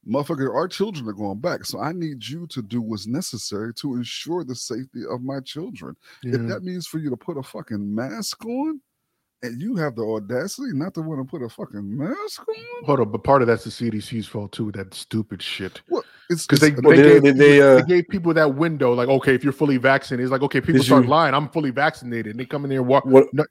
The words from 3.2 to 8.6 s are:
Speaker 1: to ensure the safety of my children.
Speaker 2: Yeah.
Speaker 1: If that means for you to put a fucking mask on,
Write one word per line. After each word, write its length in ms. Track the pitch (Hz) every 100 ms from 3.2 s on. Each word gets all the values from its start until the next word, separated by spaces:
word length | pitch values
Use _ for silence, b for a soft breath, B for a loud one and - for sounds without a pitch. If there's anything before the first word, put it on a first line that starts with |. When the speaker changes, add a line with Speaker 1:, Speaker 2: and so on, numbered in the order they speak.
| 190 107 - 101 113
Speaker 1:
to 200 | 117 147
ensure 480 | 123 120 - 139 175
the 140 | 139 123
safety 460 | - 113 131 120 -
of 140 | 123
my 160 | 127 139
children. 540 | 131 147 196 143 71 - b b
Speaker 2:
Yeah. 160 | 123 120
Speaker 1:
If 80 | 117
that 160 | -
means 240 | 180 180 160
for 100 | 160
you 100 | 151
to 60 | 120
put 200 | - 151
a 60 |
fucking 500 | 127 - - 104 101
mask 500 | 107 131 226 202 -
on, 360 | 220 247